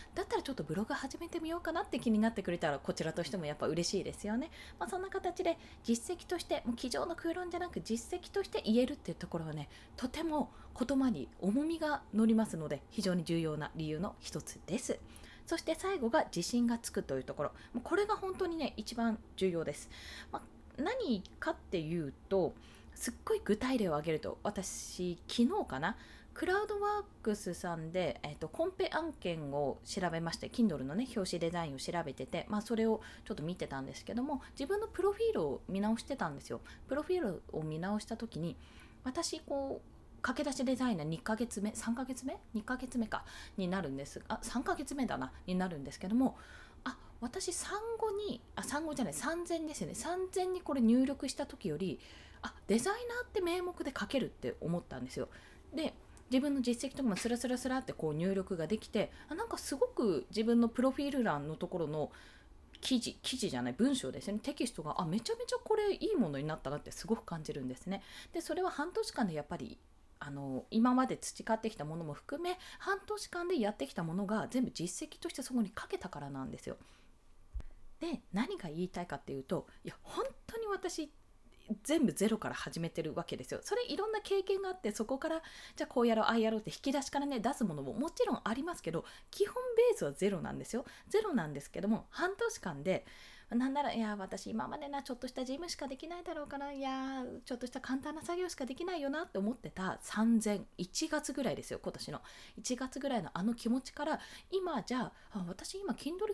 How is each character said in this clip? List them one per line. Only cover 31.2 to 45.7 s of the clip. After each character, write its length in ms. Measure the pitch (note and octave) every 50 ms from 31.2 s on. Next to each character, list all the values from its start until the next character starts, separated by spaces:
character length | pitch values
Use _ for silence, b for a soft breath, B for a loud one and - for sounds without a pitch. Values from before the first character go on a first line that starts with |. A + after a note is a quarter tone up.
| F#3 -
紙 100 | - E3
デ 100 | E3 E3
ザ 140 | F3 F3 E3
イ 60 | D3+
ン 60 | C3+
を 20 | C3
調 140 | - - E3+ E3+ D#3+
べ 80 | C#3
て 140 | C3 - C3
て、 180 | - - E3 - -
ま 100 | G#3 G#3
あ、 20 |
そ 140 | G#3+ - A#3
れ 120 | G#3+ A3
を 140 | A3+ A3 A3 B B B B B
ち 60 | -
ょ 40 | F3
っ 20 |
と 80 | - D3
見 100 | E3 F#3
て 140 | - D#3 -
た 120 | C3+ C3+
ん 60 | C3+
で 80 | C#3 C#3
す 100 | - -
け 100 | - G3
ど 100 | A#3 B3+
も、 180 | D4 D4 C4 - -
自 160 | - - C#4
分 140 | F4 G4 G#4
の 80 | A4+ -
プ 140 | - -
ロ 100 | F4+ G4+
フ 80 | G4+ -
ィ 100 | A4+ A4+
ー 20 |
ル 100 | G#4+ A3 D#3+
を 180 | C#3+ - - - -
見 120 | F3+ G3
直 180 | G#3 G#3+ A3+ A#3
し 40 |
て 140 | - - C#4
た 120 | C4+ F#3+ D#3+
ん 60 | C#3
で 80 | C#3+
す 80 | - -
よ。 100 | B2 A2+ B B B B B -
プ 80 | C4+
ロ 60 | D4
フ 100 | D4+ -
ィ 60 | F#4 F4+
ー 20 |
ル 220 | E4 G3+ D#3+ - - -
を 100 | - D#3
見 160 | D#3 D#3 D#3 D#3+
直 220 | F3+ G3 G#3 G#3+
し 40 | -
た 120 | - A3+
時 240 | A3 A#3 A3+ - D3+
に、 160 | E3 E3 - - B B B B B B B B B
私、 360 | B3+ C4 E4+ E4 - F4 D#4+
こ 400 | - - C#4+ C#4 C4+ C4+ - -
う、 380 | - - - - - - - -
駆 240 | - - B3+ - D4
け 60 | D4
出 60 | C4
し 80 | - B3+
デ 100 | C4 C4
ザ 160 | B3 B3+ B3
イ 60 | G#3+
ナ 80 | D#3+ D3
ー 20 |
二 140 | D#3 E3 D#3+
ヶ 160 | - - A3
月 240 | A3 A#3+ A3+ - G#3
目、 120 | G3 G#3 -
三 180 | - - A3+ A#3
ヶ 100 | B3 C4
月 220 | B3+ C4 B3+ B3+
目？ 140 | C4+ F4 - - -
二 100 | - G#3+
ヶ 140 | G#3+ - B3+
月 220 | B3+ B3+ B3 - B3
目 80 | A3
か、 180 | G#3+ - - - B B B B B B
に 120 | - F#3 F3
な 120 | F#3 G3
る 100 | F3 C#3
ん 60 | C3+
で 80 | C3+ C#3+
す 120 | - - -
が、 60 | - -
あ、 100 | A3 A3
三 220 | - - - A#3+ -
ヶ 100 | - F4+
月 220 | - C#4 - C#4
目 100 | C#4+ B3
だ 100 | - C3+ C3
な、 140 | C3 C3 B B B
に 80 | - F#3
な 140 | F3+ F#3
る 100 | F#3